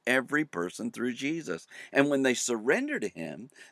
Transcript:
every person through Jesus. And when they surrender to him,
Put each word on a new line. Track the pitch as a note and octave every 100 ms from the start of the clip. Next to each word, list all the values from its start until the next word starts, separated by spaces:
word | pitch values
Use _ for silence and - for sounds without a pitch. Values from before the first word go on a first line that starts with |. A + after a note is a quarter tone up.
| -
every | C3 B2+ D3 D3+
person | F2 F2 - A2+
through | A2+ A#2+
Jesus. | B2 C3+ E3 D3+ E2 - - -
And | - C#3+
when | C#3
they | B2+
surrender | A#2+ - A#2 A2 G3+ C#4+ C4
to | G#2
him, | F2+ D#2+ D2 B2 - -